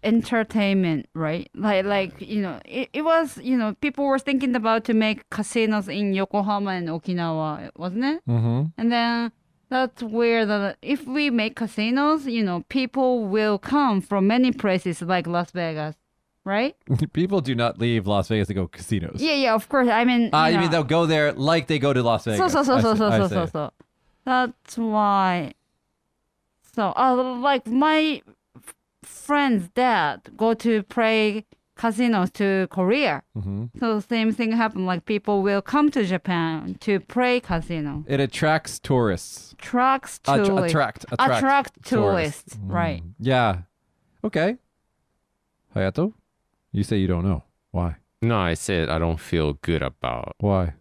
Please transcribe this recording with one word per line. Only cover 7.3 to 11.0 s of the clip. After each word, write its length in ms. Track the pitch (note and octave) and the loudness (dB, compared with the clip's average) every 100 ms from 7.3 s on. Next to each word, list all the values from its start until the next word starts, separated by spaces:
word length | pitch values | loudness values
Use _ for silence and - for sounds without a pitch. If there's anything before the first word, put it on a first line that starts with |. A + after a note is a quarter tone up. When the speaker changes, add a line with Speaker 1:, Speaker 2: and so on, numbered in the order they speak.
| D#3+ D#3 D3+ - - | -4 -4 -6 -12 -10
Speaker 1:
wasn't 280 | F3+ F#3+ | -8 -4
it? 160 | C4+ D#4+ - | -2 -4 -2
Speaker 2:
Mm-hmm. 340 | A#2+ A#2 A#2+ D#3 - | 0 0 0 -4 -2
Speaker 1:
And 140 | A#3 | -2
then 400 | A#3+ A#3 A#3 A#3 _ _ _ _ | 0 0 -2 -4 _ _ _ _
that's 320 | B3+ B3+ - | -2 -2 -4
where 420 | A#3 A3 A#3 A#3 G#3+ | -6 0 2 2 2
the, 300 | G#3 G3+ - | 0 -2 -6
if 220 | - C#4 | -4 -4